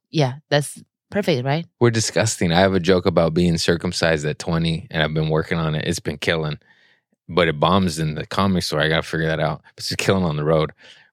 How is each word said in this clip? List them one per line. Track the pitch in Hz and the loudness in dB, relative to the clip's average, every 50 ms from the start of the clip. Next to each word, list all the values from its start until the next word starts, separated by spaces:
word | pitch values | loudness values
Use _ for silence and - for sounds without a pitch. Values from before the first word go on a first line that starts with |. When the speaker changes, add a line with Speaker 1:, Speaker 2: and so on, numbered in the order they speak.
| _ _ | _ _
Speaker 1:
yeah, | - 160 143 127 127 151 - _ | -2 0 0 0 -2 -6 -4 _
that's | 143 147 143 - - 127 117 _ _ _ _ _ | -2 -2 -2 -4 -10 -16 -20 _ _ _ _ _
perfect, | - 202 196 - 160 123 123 | -4 -2 0 0 0 0 0
right? | 135 143 165 170 - _ _ | -2 -2 -2 -4 -8 _ _
Speaker 2:
We're | 123 120 | 2 2
disgusting. | 113 113 107 - - 82 104 113 - - 101 87 | 2 2 -2 0 0 0 0 0 0 -2 0 2
I | 82 90 | 4 4
have | 98 98 95 | 4 4 2
a | 95 | 2
joke | 82 87 95 90 - | 2 4 2 4 4
about | 98 82 85 82 82 80 | 2 2 4 2 2 2
being | 87 90 87 82 82 | 2 2 2 2 2
circumcised | - - 87 82 - 90 85 - 87 82 82 76 73 | 2 0 0 0 0 -4 -2 0 0 2 2 0 0
at | 76 73 - | -4 -6 -6
twenty, | - 85 82 82 82 82 80 80 78 - | -4 -2 -2 0 0 0 -2 -4 -6 -6
and | - 80 78 | -2 -2 -2
I've | 76 78 | 0 0
been | 78 78 78 | -2 0 0
working | 78 78 80 - 85 82 | 0 0 0 -2 -2 -2
on | 80 78 76 | -2 -2 -2
it. | 78 - | -2 -4
It's | - 87 - | -4 -4 -4
been | - - 76 | -6 -8 -8
killing, | 76 - 95 85 80 78 76 76 - _ _ _ _ _ _ _ _ _ _ _ _ _ - | -6 -4 -2 -2 -2 -2 -4 -6 -8 _ _ _ _ _ _ _ _ _ _ _ _ _ -4
but | 82 87 87 | -2 0 0
it | 82 76 73 | 0 2 2
bombs | 80 80 92 98 95 90 76 80 | 2 4 4 4 2 0 0 -2
in | 80 76 76 | -2 -2 -4
the | 78 76 | -6 -8
comic | - - - 98 101 92 87 - | -4 -2 0 2 2 2 0 0
store. | - 80 76 | -2 -2 0
I | 76 | 0
gotta | 78 80 80 78 | 0 0 -2 -2
figure | - - 80 80 | -4 -4 -2 -2
that | 78 80 78 | -2 -2 -2
out. | 78 78 78 - - - _ | -2 -2 -4 -6 -12 -18 _
It's | - - - | -12 -10 -8
just | - - | -6 -2
killing | - - 98 95 92 | 0 0 0 2 0
on | 82 76 | 0 -2
the | 76 73 | -2 0
road. | 76 80 78 78 73 - _ - - - - _ _ | 0 2 2 0 -2 -6 _ -20 -20 -20 -20 _ _